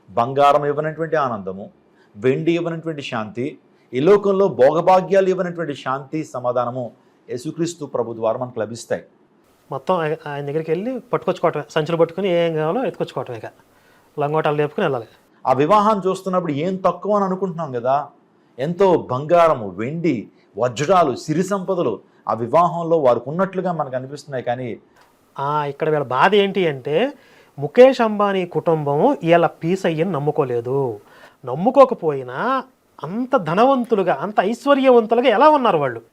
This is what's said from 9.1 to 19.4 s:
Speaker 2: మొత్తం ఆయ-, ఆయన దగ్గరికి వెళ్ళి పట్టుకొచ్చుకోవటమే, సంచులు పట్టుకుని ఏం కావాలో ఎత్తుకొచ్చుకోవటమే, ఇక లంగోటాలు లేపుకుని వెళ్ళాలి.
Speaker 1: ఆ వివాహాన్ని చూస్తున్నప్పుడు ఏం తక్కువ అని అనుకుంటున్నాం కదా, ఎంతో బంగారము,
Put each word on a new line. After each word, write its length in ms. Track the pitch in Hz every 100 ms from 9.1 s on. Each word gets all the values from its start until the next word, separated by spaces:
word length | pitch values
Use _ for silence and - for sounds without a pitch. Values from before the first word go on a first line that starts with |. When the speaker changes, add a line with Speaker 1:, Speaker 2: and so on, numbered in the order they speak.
| _ _ _ _ _ -
Speaker 2:
మొత్తం 240 | 135 - 185
ఆయ-, 200 | 156 156 147
ఆయన 180 | 143 143
దగ్గరికి 260 | 147 160
వెళ్ళి 280 | 165 226 262
పట్టుకొచ్చుకోవటమే, 640 | - 156 185 180 170 147 143
సంచులు 280 | 160 156 165
పట్టుకుని 320 | 165 175 196
ఏం 260 | 170 170 156
కావాలో 300 | 156 214 220
ఎత్తుకొచ్చుకోవటమే, 520 | - 165 - 123 117
ఇక 80 | - _ _ _ _ _ _ -
లంగోటాలు 360 | 147 156 151 147
లేపుకుని 300 | 147 180 175
వెళ్ళాలి. 200 | 127 110 _ _ _ 123
Speaker 1:
ఆ 60 |
వివాహాన్ని 560 | 131 151 208 202 214 185
చూస్తున్నప్పుడు 420 | 185 190 185 170
ఏం 240 | 139 175 190
తక్కువ 400 | 185 180 196 208
అని 100 | 190
అనుకుంటున్నాం 460 | 185 190 165 156
కదా, 360 | 123 120 139 139 _ _ _ _ -
ఎంతో 480 | 143 175 196 165 -
బంగారము, 580 | 127 151 170